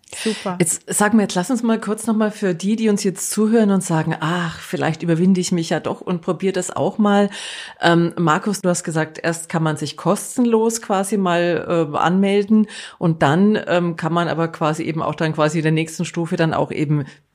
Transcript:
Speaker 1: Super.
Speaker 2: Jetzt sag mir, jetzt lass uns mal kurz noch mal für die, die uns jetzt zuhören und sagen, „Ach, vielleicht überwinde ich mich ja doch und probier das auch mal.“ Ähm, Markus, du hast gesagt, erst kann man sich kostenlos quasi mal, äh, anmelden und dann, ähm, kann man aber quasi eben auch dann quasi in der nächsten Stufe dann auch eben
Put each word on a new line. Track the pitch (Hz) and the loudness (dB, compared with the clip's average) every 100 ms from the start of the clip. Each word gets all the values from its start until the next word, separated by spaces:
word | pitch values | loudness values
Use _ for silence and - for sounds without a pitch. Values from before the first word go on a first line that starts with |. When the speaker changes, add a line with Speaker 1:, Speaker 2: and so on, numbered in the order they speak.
| - | -18
Speaker 1:
Super. | - 220 208 196 180 | -6 -4 -4 -6 0
Speaker 2:
Jetzt | 170 - - | 0 -2 -6
sag | 190 208 | 0 4
mir, | 220 | 4
jetzt | 196 180 | 2 -2
lass | 180 | -2
uns | 233 | -2
mal | 226 226 | 0 -2
kurz | 208 214 - | -2 -4 -2
noch | 220 | 0
mal | 214 | 0
für | 208 196 165 | 0 -2 -2
die, | 190 220 | -2 0
die | 220 | 2
uns | 202 | 2
jetzt | 196 170 - | 0 -4 -4
zuhören | 208 214 226 208 | 0 2 4 4
und | 190 | 2
sagen, | - 160 160 - | 2 0 0 -2
„Ach, | 156 180 170 - | -2 -2 -4 -8
vielleicht | - 165 143 160 | -8 -4 -2 -2
überwinde | 147 160 185 180 | 0 2 4 4
ich | 175 | 2
mich | 175 165 | -2 0
ja | 160 | -2
doch | - - | -2 -6
und | - 175 | -6 -4
probier | 185 165 190 | -4 -2 -2
das | 180 - - | -2 -4 -2
auch | 160 202 | -2 2
mal.“ | 208 202 202 - - - - - | 2 4 2 -2 -14 -14 -16 -2
Ähm, | 170 170 170 - | 2 4 2 0
Markus, | 165 165 214 196 | 0 2 0 -2
du | 180 | -2
hast | 175 | -2
gesagt, | 170 160 156 - | -2 -4 -4 -4
erst | 170 160 - | -4 -4 -4
kann | 170 | -2
man | 156 147 | -2 -2
sich | 147 - | -6 -4
kostenlos | 170 202 - - 240 220 226 226 | -2 -2 -2 0 2 4 2 -2
quasi | - 196 196 202 | -2 -2 0 0
mal, | 180 175 175 170 - 170 151 | 2 2 2 0 0 0 0
äh, | 147 | 0
anmelden | 165 185 196 202 202 214 208 - - - | 2 4 4 2 4 2 2 -4 -16 -2
und | 175 160 | 0 2
dann, | 147 165 208 214 - | 2 4 4 2 0
ähm, | 175 175 165 | 0 0 -2
kann | 165 | -2
man | 170 170 | 0 0
aber | 147 165 | -2 -4
quasi | - 156 160 | -2 -2 -2
eben | 160 160 | -4 -4
auch | - | -4
dann | 160 160 | -2 -2
quasi | 156 151 165 | 2 0 2
in | |
der | 156 | 2
nächsten | 160 160 - 165 | 2 -2 -4 -6
Stufe | 175 165 175 | -4 -4 0
dann | 160 - | 0 0
auch | 143 | -2
eben | - 147 151 143 - _ | -2 0 -2 -2 -12 _